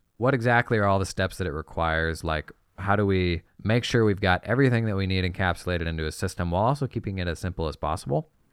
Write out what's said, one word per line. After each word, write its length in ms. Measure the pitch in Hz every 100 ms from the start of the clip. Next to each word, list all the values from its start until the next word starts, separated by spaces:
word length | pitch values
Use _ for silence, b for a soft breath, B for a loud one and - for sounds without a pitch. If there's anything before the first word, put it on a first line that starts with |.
| _ -
what 180 | 123
exactly 440 | 135 120 120 120 110
are 60 |
all 140 | 101 98
the 80 | 95
steps 320 | - 95 -
that 80 | 87
it 60 |
requires, 680 | 76 - - 82 80 80 80
like, 300 | 82 78 - - _ -
how 180 | 98 104
do 80 |
we 380 | 101 95 90 82 - -
make 220 | 98 120
sure 200 | - 120
we've 160 | 110 98
got 240 | 98 90
everything 400 | - 120 135 120
that 120 | 110 98
we 100 | 95
need 180 | 95
encapsulated 600 | 92 87 92 85 - 87 82
into 200 | 80 78
a 60 |
system 380 | - 95 - 87
while 140 | 85
also 220 | 113 143 135
keeping 320 | 113 104 95
it 100 | 87
as 100 | 80
simple 280 | 92 87 80
as 80 | 69
possible? 540 | 76 82 - 147 - _ _